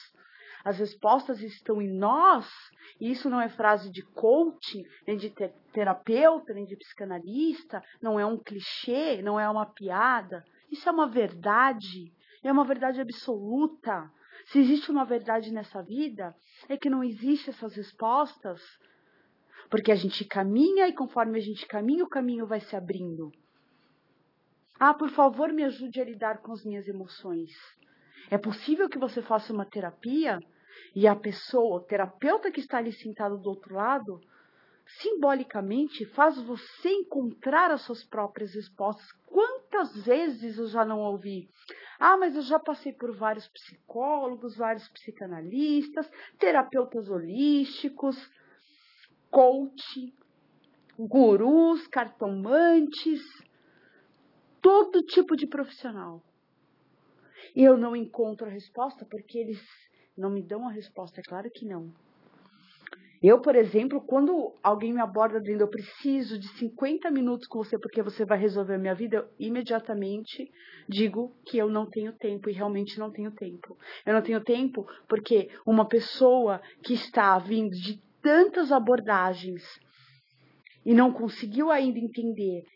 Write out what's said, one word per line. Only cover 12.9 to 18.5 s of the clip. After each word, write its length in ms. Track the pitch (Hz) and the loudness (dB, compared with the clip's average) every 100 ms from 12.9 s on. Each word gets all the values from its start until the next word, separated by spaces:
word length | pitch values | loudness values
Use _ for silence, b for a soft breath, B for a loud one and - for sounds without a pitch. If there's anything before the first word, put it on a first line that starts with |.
| 254 | -4
absoluta. 1120 | 240 240 - 208 202 262 311 311 226 185 156 _ B B - | -8 -8 -6 -6 -4 -2 -2 -2 -8 -6 -8 _ B B 0
Se 120 | 277 | 4
existe 320 | 254 294 - | 6 4 0
uma 140 | 294 240 | -2 0
verdade 480 | 240 240 226 220 | -2 -2 -4 -4
nessa 280 | 220 208 196 | -10 -10 -14
vida, 540 | 175 247 302 202 175 - b b - | -10 -6 -6 -8 -14 -16 b b -10
é 80 | 277 | -4
que 140 | 285 | -2
não 120 | 262 | 0
existe 500 | 254 214 262 294 - | -2 -2 0 0 -2
essas 240 | - 220 196 | -12 -12 -12
respostas, 840 | 202 - 226 269 294 - 196 | -14 -4 0 2 0 -6 -12